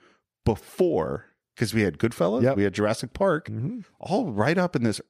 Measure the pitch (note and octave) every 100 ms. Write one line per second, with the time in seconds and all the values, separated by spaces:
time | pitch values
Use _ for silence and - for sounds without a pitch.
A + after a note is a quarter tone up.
0 | _ _ _ _ - G#2 - - F3+ B2
1 | D2+ C#2 - _ _ - A2 A2 G2+ D2
2 | A2+ - F2 A#2 B2+ G2 G2+ G2 G#2 A2+
3 | B2+ - G3 D3+ - A2 C3+ A#3+ - _
4 | - F#3+ G3+ G#2 A#2 F3 F3+ C3+ A#2 G2+
5 | -